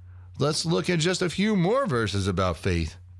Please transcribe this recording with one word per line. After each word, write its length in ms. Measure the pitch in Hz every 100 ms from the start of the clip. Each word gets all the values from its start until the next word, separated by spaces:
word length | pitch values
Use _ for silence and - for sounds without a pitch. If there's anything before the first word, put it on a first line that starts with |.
| - - - -
Let's 260 | 143 151
look 240 | 165 180 170
at 100 | 175
just 220 | 170 180
a 80 | 180
few 260 | 180 214
more 300 | 202 170 262
verses 420 | 254 123 104 98 98
about 300 | 92 92 85
faith 400 | 101 85 80 - -